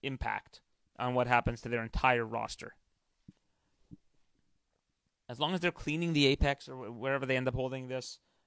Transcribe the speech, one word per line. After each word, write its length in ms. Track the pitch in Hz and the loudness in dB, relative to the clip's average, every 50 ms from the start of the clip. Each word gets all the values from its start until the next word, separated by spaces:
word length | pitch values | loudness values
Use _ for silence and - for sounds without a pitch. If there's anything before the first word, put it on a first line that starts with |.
impact 600 | - 135 135 123 - 113 104 101 - - - - _ _ _ _ _ _ _ - | -8 -8 -6 -6 -4 -4 -4 -6 -8 -12 -20 -20 _ _ _ _ _ _ _ -6
on 140 | 123 123 123 | -4 0 2
what 140 | 123 123 120 | 2 4 6
happens 340 | 123 120 117 123 120 113 | 4 4 4 2 -4 -4
to 80 | - 120 | -6 -4
their 120 | 117 117 | -4 -4
entire 440 | 113 113 - - - 131 123 120 117 | -4 -2 -2 2 4 4 4 4 2
roster. 500 | 110 113 113 110 110 - - - 117 - _ _ _ _ _ _ _ _ _ _ - _ _ _ _ _ _ _ _ _ _ _ _ - - _ _ _ _ _ _ _ _ _ _ _ _ _ _ _ _ _ _ _ _ _ _ _ _ _ - | -2 -4 -4 -4 -4 -8 -10 -12 -14 -16 _ _ _ _ _ _ _ _ _ _ -20 _ _ _ _ _ _ _ _ _ _ _ _ -20 -20 _ _ _ _ _ _ _ _ _ _ _ _ _ _ _ _ _ _ _ _ _ _ _ _ _ -16
As 100 | 123 123 | -4 -2
long 140 | 151 156 185 | 0 0 0
as 80 | 180 | 0
they're 100 | 170 175 | 0 -2
cleaning 420 | - - - 151 151 165 170 170 165 | -2 -2 -4 -4 -2 0 0 2 4
the 140 | 147 143 131 | 6 6 6
Apex 400 | 139 - 147 139 139 - - - | 6 4 4 2 2 -2 -6 -14
or 80 | 131 | -12
wh-, 240 | 131 123 123 120 113 | -12 -10 -10 -10 -6
wherever 260 | 120 135 135 139 135 | -2 -2 -2 -2 0
they 120 | 131 131 127 | 0 0 2
end 100 | 127 127 | 2 0
up 80 | 127 | 0
holding 320 | 135 131 131 131 131 131 127 | 0 -2 -4 -4 -8 -8 -8
this, 320 | 127 131 123 - - - _ _ _ _ _ | -8 -8 -8 -10 -14 -16 _ _ _ _ _